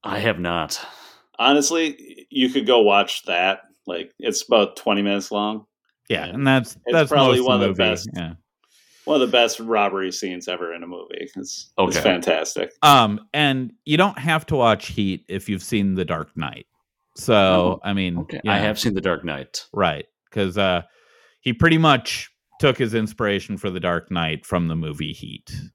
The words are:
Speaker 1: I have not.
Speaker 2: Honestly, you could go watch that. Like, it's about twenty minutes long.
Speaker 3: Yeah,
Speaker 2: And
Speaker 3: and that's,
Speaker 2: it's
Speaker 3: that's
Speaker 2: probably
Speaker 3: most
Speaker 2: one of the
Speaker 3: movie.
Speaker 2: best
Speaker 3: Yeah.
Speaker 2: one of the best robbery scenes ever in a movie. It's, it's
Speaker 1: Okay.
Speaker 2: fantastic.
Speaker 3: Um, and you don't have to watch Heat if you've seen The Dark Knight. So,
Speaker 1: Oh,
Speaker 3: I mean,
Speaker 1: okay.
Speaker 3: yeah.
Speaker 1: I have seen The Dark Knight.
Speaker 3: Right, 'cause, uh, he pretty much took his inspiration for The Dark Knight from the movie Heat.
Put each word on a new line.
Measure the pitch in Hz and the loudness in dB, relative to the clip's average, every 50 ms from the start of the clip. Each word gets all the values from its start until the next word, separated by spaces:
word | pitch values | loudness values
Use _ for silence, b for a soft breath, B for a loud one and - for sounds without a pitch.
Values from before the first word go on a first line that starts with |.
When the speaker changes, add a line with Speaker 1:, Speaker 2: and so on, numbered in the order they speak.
Speaker 1:
I | - 110 - 101 | -8 -8 -6 -2
have | 104 117 98 82 | -2 -2 -2 -2
not. | 87 87 85 85 78 - - B B B B B B B B B B B _ - | -4 -4 -4 -4 -4 -6 -8 B B B B B B B B B B B _ 0
Speaker 2:
Honestly, | 117 131 143 147 139 - 165 165 160 151 143 _ - - - - - _ | 2 4 4 4 2 0 -2 -2 -2 -4 -6 _ -20 -20 -20 -20 -20 _
you | - 135 127 123 | -2 0 0 0
could | 127 139 110 | 0 -2 2
go | 113 123 120 | 4 4 6
watch | 107 104 98 101 98 - - - - | 6 6 4 4 2 0 -4 -10 -6
that. | - 90 87 92 95 98 - - _ _ _ _ | -4 -2 0 0 0 -2 -2 -8 _ _ _ _
Like, | 98 90 85 85 - _ _ | -10 -8 -8 -10 -12 _ _
it's | - 117 98 - - | -6 -4 -4 -4 -2
about | - 123 110 101 - - | 2 4 4 4 2 -2
twenty | - - 113 104 101 | -6 -2 0 0 0
minutes | 101 101 101 101 98 - | 0 0 -2 -4 -4 -4
long. | 107 104 104 107 110 107 107 _ _ _ _ _ _ _ _ _ | -4 -4 -4 -4 -6 -8 -14 _ _ _ _ _ _ _ _ _
Speaker 3:
Yeah, | 107 82 78 | -6 -6 -4
Speaker 2:
And | 87 - 123 | -8 -6 -2
Speaker 3:
and | 139 | 0
that's, | 135 135 131 117 - - | 2 2 2 0 -4 -14
Speaker 2:
it's | - _ - | -12 _ 0
Speaker 3:
that's | 165 165 151 135 | 2 2 2 4
Speaker 2:
probably | 151 143 135 127 120 123 | 4 4 6 6 4 4
Speaker 3:
most | 123 | 4
Speaker 2:
one | 131 127 | 2 2
of | 104 | 2
the | 98 101 | 2 0
Speaker 3:
movie. | 95 90 | 0 0
Speaker 2:
best | 113 107 107 92 - - - | 0 0 0 -2 -6 -10 -10
Speaker 3:
Yeah. | 90 85 80 87 - _ _ _ _ _ b b b b b b b _ | -10 -10 -10 -12 -16 _ _ _ _ _ b b b b b b b _
Speaker 2:
one | - 151 143 | 0 2 2
of | 127 | 2
the | 113 | 4
best | 104 120 117 113 - - | 4 4 2 2 0 -8
robbery | 113 113 113 107 101 98 92 98 95 92 | -4 0 0 2 2 0 0 -2 -4 -4
scenes | 87 - - 95 90 90 - | -6 -6 -8 -8 -8 -8 -8
ever | - 90 87 87 85 85 | -8 -8 -6 -8 -10 -10
in | 87 | -12
a | 85 | -12
movie. | 87 87 85 87 - - - - - _ | -14 -14 -14 -14 -14 -12 -14 -14 -12 _
It's, | |
it's | 95 - - - - - _ _ - | -14 -12 -12 -14 -14 -16 _ _ 0
Speaker 1:
Okay. | 95 90 - 87 | 0 2 0 2
Speaker 2:
fantastic. | - 104 90 87 85 87 82 80 80 - - - 90 - _ _ | 2 2 2 2 0 -2 -2 -2 -2 -6 -6 -6 -8 -8 _ _
Speaker 3:
Um, | - 147 143 131 117 107 104 107 - _ | 6 6 8 8 6 4 0 -4 -8 _
and | - 147 151 143 135 131 127 113 - _ _ | -2 0 0 0 0 -2 -4 -8 -10 _ _
you | 151 147 | 0 2
don't | 165 185 202 - - | 2 2 2 0 -4
have | 131 165 160 160 - | -2 -2 -2 -2 -2
to | - 160 | -2 0
watch | 135 120 113 107 107 - - | 4 4 4 4 2 -2 -10
Heat | - - 101 95 92 - _ _ | -6 -4 -2 -2 -4 -6 _ _
if | 92 95 - - | -10 -10 -6 -6
you've | 101 90 | -6 -6
seen | - - 123 104 98 98 92 | -4 -2 -2 0 0 0 0
The | 92 90 | -2 -2
Dark | 80 87 80 80 _ _ | -4 -4 -6 -6 _ _
Knight. | 82 78 67 57 57 - _ _ _ _ _ _ _ _ _ _ | -10 -10 -10 -12 -14 -20 _ _ _ _ _ _ _ _ _ _
So, | - - - 113 | -8 2 4 6
Speaker 1:
Oh, | 104 98 95 92 90 87 90 92 95 | 6 6 6 6 4 4 2 0 -2
Speaker 3:
I | - 98 98 | -4 -4 -2
mean, | 98 95 90 87 85 | -2 -2 -2 -4 -6
Speaker 1:
okay. | 78 - - - - | -6 -8 -12 -6 -2
Speaker 3:
yeah. | 107 | 0
Speaker 1:
I | 101 101 | 0 2
have | 104 107 107 - | 0 -2 -2 -2
seen | - 120 98 | -2 -2 -2
The | 95 | -2
Dark | - 95 85 80 - | -2 -2 -2 -2 -4
Knight. | 82 73 67 67 _ - - - _ | -8 -10 -10 -12 _ -14 -14 -14 _
Speaker 3:
Right, | - 101 95 82 73 73 - _ _ _ _ _ | -2 0 0 0 0 -4 -12 _ _ _ _ _
'cause, | - 110 98 92 87 104 | -4 -2 -2 -2 0 0
uh, | 98 92 90 87 85 b b b b b b b b b b b | 0 2 0 0 -4 b b b b b b b b b b b
he | _ 127 117 | _ -6 0
pretty | - 160 165 160 160 | 2 4 4 4 6
much | 160 156 139 123 - - - - - - _ _ _ _ _ _ | 6 4 4 4 2 -6 -10 -10 -10 -14 _ _ _ _ _ _
took | - 143 120 | 2 2 2
his | - 131 110 113 | 2 -2 -2 0
inspiration | 113 107 107 110 - 117 104 101 95 - - 104 | -2 -2 -4 -4 -4 -2 0 0 -2 -4 -6 -10
for | 90 - 101 | -6 -6 -6
The | 90 92 | -6 -2
Dark | 85 90 85 85 - _ | -2 -2 -2 -2 -4 _
Knight | 92 87 82 80 78 73 - | -4 -2 -2 -2 -4 -6 -6
from | - - 87 87 82 | -4 -2 -2 -2 -2
the | 80 | -4
movie | 82 80 78 73 76 85 76 - | -4 -6 -6 -8 -8 -8 -10 -10
Heat. | - - - - - _ - - - - - _ | -12 -16 -16 -16 -18 _ -14 -14 -14 -14 -16 _